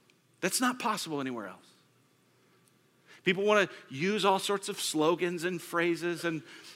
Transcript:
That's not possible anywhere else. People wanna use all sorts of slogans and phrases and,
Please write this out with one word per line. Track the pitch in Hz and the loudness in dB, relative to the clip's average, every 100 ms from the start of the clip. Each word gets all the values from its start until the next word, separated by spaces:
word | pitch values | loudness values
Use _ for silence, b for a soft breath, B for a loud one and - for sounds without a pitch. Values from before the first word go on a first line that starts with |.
| _ _ _ _ | _ _ _ _
That's | 185 - | -2 0
not | 254 254 | 0 0
possible | 240 202 165 147 | -2 -2 -4 -4
anywhere | 131 120 98 | -4 -6 -8
else. | 92 - _ _ _ _ _ _ _ _ _ _ _ _ _ _ b | -14 -20 _ _ _ _ _ _ _ _ _ _ _ _ _ _ b
People | 180 185 | 0 2
wanna | 208 208 180 B B | 6 6 4 B B
use | 135 185 214 | -4 0 2
all | 185 190 | 4 2
sorts | 190 202 - | 2 -2 -4
of | 170 | -6
slogans | - 156 156 170 175 180 | -4 2 2 2 0 -2
and | 175 175 | -4 -6
phrases | - 170 175 165 170 165 | -4 -2 0 0 -2 -2
and, | 170 160 - B B | -2 -4 -8 B B